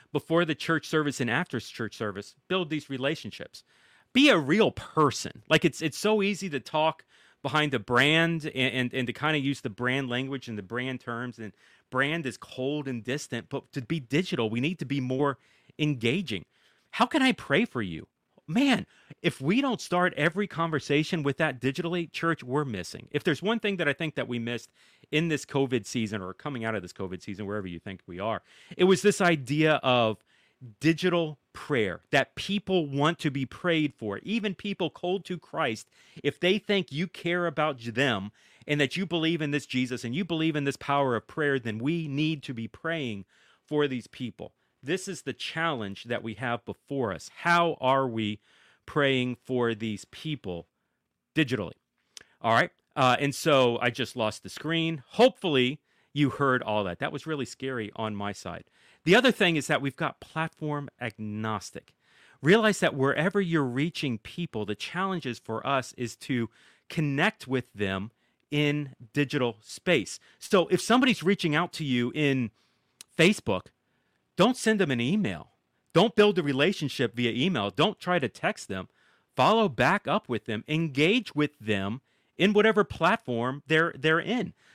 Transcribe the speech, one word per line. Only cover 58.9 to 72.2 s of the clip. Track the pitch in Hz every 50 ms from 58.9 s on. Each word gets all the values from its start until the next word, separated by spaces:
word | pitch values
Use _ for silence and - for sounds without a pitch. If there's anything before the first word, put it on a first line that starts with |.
| _ _ -
The | 160 185
other | 240 247 262
thing | - - 214 175 165
is | 151 127 -
that | 156 117 139
we've | 139 -
got | - 170 139 - -
platform | - - - 160 160 160 _ - 160 151 147 147 143 - _ -
agnostic. | 120 117 - - 107 107 104 107 110 110 110 98 - - - - - _ _ _ _ _ _ _ - _ _ -
Realize | - 143 196 233 214 214 196 -
that | - 165 -
wherever | 143 131 139 - - 151 196 - 202
you're | 196 170 165 160 139
reaching | 127 120 131 147 175 - - - 139 117 110
people, | - - - - 175 - - 113 107
the | 95 107
challenges | - - - - 175 190 196 190 170 - 131 117 -
for | _ - 110 113 -
us | 131 139 131 123 - -
is | - 123 113 - -
to | - - 135 123 117 110 _ _ _ _ _ _ _ -
connect | - 170 160 143 139 139 170 214 - - - 123
with | 127 127 123 _ -
them | 101 104 95 95 95 98 110 _ _ _ _ _ _ _ -
in | 147 147 151 147 147 147 147 135 127 - 123 - -
digital | 143 143 123 - 147 127 120 110 _
space. | _ - - - - 185 175 135 98 - - - _ _ _ -
So | - - - 190 165 -
if | 185 175
somebody's | - - 226 254 262 262 208 -
reaching | 156 180 202 - - 165 147
out | 156 180 175 -
to | - 160
you | 139 127 123 120 123 -
in | 151